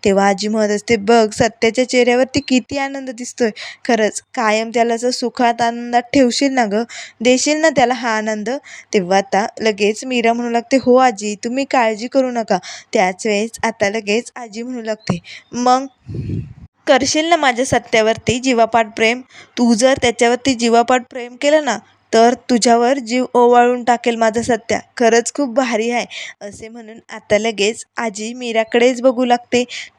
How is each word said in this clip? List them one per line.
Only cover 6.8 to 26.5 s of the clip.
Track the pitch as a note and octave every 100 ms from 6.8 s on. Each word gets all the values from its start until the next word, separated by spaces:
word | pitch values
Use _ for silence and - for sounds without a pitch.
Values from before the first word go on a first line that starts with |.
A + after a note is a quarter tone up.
| A#3 - - _
देशील | A3+ B3+ D4 D4+
ना | D#4+
त्याला | C#4+ A#3+
हा | B3 A#3+
आनंद?" | A3 G#3+ G#3+ G#3 C#4 - - -
तेव्हा | G#3+ F3 G3
आता | G3 G3 A3 -
लगेच | A3 G3+ G#3 G#3+ C4
मीरा | B3+ A#3
म्हणू | A#3 A#3+
लागते, | A#3 A#3 C4+
"हो | A#3+ B3
आजी, | C4 G3+ G#3 G#3
तुम्ही | A#3+ B3 C#4
काळजी | C#4 A3+ A3 A#3+
करू | C4+ B3+
नका." | A#3+ G#3+ F#3+ - - -
त्याच | A3+ F#3 F#3 A3+
वेळेस | G3+ A3 -
आता | A3+ A3 G3+
लगेच | G#3+ G3+ G#3+ A#3 -
आजी | A#3 G3+
म्हणू | A#3+ B3+
लागते, | A3 G#3+ - F3+ - - _
"मग | A#3 B3 B3+ C4+ _ - - - - - - - _ -
करशील | C4 C4+ D#4 D#4+
ना | E4+
माझ्या | C#4+ A#3 C4
सत्यावरती | B3 A#3 A3+ G#3+ A3+ - A#3+
जीवापाड | C4 A#3 A3+ A3+ A3 -
प्रेम? | A3 B3 C4 - - -
तू | A#3+
जर | A3+ C4 C#4
त्याच्यावरती | B3 A#3 A#3 B3 C4
जीवापाड | A#3+ A#3 A#3 A#3+ B3+ B3
प्रेम | C4 A#3+ B3
केलं | C#4+ D4+ D4
ना, | G#3+ _ _ _
तर | A3+ A#3
तुझ्यावर | B3+ _ B3 B3 A#3 A#3+ C#4
जीव | A3+ B3 B3
ओवाळून | B3 A#3+ A#3+ A#3+ B3
टाकेल | A#3+ A#3 A#3+ A3+
माझा | A#3 A3+
सत्या. | A#3 A3+ - G3+ - -
खरंच | A#3 A3+ A#3
खूप | - C#4+
भारी | A3+ B3+ A#3 A#3
आहे," | A#3+ G3+ - - -
असे | G3+